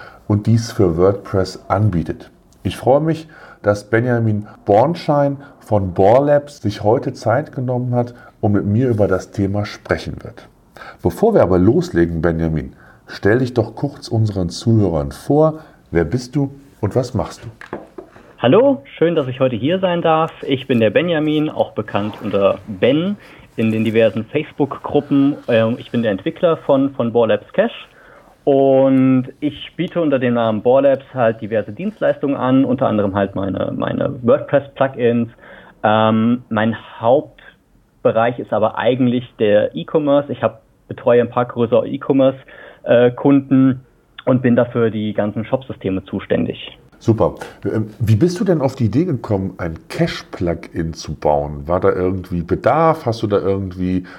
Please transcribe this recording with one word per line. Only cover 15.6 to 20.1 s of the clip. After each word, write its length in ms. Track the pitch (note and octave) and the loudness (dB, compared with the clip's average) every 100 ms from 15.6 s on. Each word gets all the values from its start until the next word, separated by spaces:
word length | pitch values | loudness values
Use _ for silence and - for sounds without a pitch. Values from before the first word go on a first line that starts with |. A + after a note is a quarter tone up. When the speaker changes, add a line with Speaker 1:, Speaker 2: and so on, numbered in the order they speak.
| - - _ | -12 -20 _
Speaker 1:
Wer 120 | E2 | -2
bist 320 | E2+ B2+ - D3 | 0 -4 -4 -4
du 160 | C#3 - - _ | -4 -8 -20 _
und 120 | G2+ B2 | -4 -2
was 180 | A#2+ | -2
machst 320 | G2+ - - A2+ | -4 -6 -10 -18
du? 40 | - - - - - - - - - | -18 -16 -16 -16 -20 -20 -20 -20 -2
Speaker 2:
Hallo, 420 | A#2+ F#3+ C#4 C4 - - | 4 4 4 2 -4 -2
schön, 180 | E3 D#3+ | 0 0
dass 140 | B2+ | -2
ich 100 | B2+ | -2
heute 160 | C3 C#3 | -2 0
hier 240 | D#3 F#3+ | -2 -2
sein 220 | F#3 F3 | -2 0
darf. 300 | E3 | 0